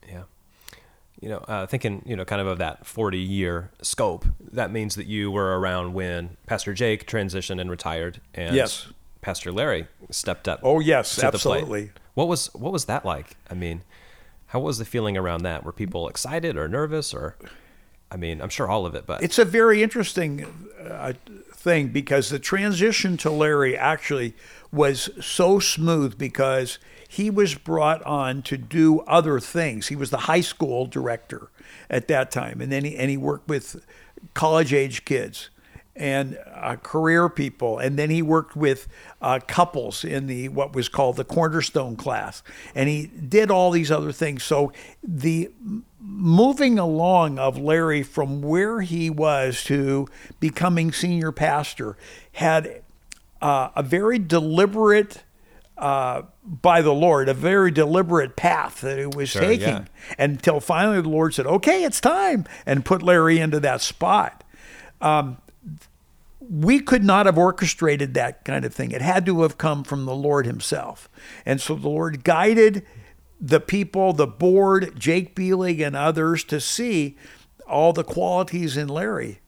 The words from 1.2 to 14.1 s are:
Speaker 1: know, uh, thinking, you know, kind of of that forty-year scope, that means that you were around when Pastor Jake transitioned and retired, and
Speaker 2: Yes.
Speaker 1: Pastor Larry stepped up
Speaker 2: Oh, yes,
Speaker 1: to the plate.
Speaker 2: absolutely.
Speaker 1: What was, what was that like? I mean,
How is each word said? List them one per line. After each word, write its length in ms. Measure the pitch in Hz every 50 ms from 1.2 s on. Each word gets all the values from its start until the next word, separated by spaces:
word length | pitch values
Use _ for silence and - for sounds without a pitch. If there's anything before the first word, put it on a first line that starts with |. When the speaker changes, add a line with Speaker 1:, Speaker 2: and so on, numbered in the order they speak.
| - 107
Speaker 1:
know, 80 | 107 -
uh, 260 | - - 110 101 95
thinking, 380 | 95 - 127 - 113 101 98 -
you 100 | - 120
know, 80 | 95 92
kind 160 | - 107 101
of 80 | 98 95
of 120 | 92 87
that 260 | 92 80 76 - -
forty-year 880 | - - 110 113 101 92 92 92 92 98 98 92 87 87 85 87 90 _ _
scope, 420 | - - - - 120 104 85 - - - - - - - -
that 180 | 120 117 87
means 240 | 104 113 107 107 -
that 120 | 104 101 -
you 220 | 107 107 104 101
were 300 | 98 104 98 95 95 92
around 340 | 95 95 90 90 90 90 90
when 440 | 95 92 90 87 85 87 87 87 _ _
Pastor 280 | - 117 101 - - 101
Jake 320 | 90 120 113 110 107 -
transitioned 540 | - - 110 101 98 87 95 90 - 95 90
and 100 | 92 90
retired, 520 | 90 85 - - 80 82 82 87 - - - _ _
and 220 | - 87 85 127
Speaker 2:
Yes. 320 | 135 127 104 - - - - - - - - - -
Speaker 1:
Pastor 320 | - 104 92 - - 87
Larry 360 | 90 101 135 151 110 80 82 - - _ - -
stepped 380 | - - - - 90 - - 101
up 140 | 80 - -
Speaker 2:
Oh, 160 | 131 147 160
yes, 360 | 156 151 156 131 113 - -
Speaker 1:
to 60 | -
the 0 | 135 131
plate. 20 | 110
Speaker 2:
absolutely. 580 | 101 - 139 95 85 - 139 107 104 104 104 - - - - _
Speaker 1:
What 140 | - 156 170
was, 200 | 175 - - -
what 260 | - - 113 160 190
was 120 | 165 -
that 200 | - 107 - -
like? 320 | 95 85 69 69 - - - _ -
I 40 | 90
mean, 300 | 90 90 85 82 87 90 _ - - - -